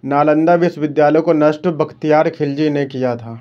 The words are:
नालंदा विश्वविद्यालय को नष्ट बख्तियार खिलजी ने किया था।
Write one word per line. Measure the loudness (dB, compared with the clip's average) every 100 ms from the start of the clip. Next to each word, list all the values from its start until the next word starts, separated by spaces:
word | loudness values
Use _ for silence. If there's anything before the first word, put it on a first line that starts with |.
नालंदा | -2 0 2 2 2
विश्वविद्यालय | 2 2 -2 -4 2 2 2
को | 2
नष्ट | 2 2 0 -4
बख्तियार | -4 -6 -4 0 2 2
खिलजी | -2 -6 -2 -2
ने | -2 -4
किया | -4 -4 -6
था। | -10 -16